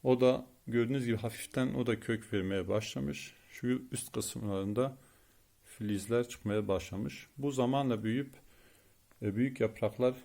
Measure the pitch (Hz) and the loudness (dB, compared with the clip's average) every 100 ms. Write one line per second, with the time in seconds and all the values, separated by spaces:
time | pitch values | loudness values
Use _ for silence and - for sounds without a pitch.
0 | 127 127 127 131 - - - 117 117 139 | 4 6 6 4 -2 -16 -2 2 2 2
1 | 120 110 117 - - - 127 - 120 110 | 0 0 -2 -6 -6 0 0 0 0 0
2 | - 117 - 104 92 98 92 104 110 - | 0 -4 0 -2 0 0 0 -2 -2 -4
3 | 139 143 - - - - 123 127 - - | -4 -6 -10 -18 -20 -6 -2 -2 -2 -8
4 | - - - - 104 98 98 104 131 131 | -6 -6 -6 -4 -4 -2 0 0 0 -2
5 | - - _ _ _ _ - - 104 101 | -20 -20 _ _ _ _ -20 -8 -2 -2
6 | 101 117 120 - 107 107 101 95 - 92 | 2 0 0 -4 -2 0 2 0 0 -4
7 | 117 - - - 139 131 123 139 135 113 | -6 -8 -16 -4 -2 2 2 2 2 0
8 | 107 120 139 - - - - - _ _ | 0 -2 -4 -10 -20 -20 -20 -20 _ _
9 | _ - 104 101 131 131 110 - 107 - | _ -6 -2 2 0 2 -2 0 -2 2
10 | 127 127 | 0 0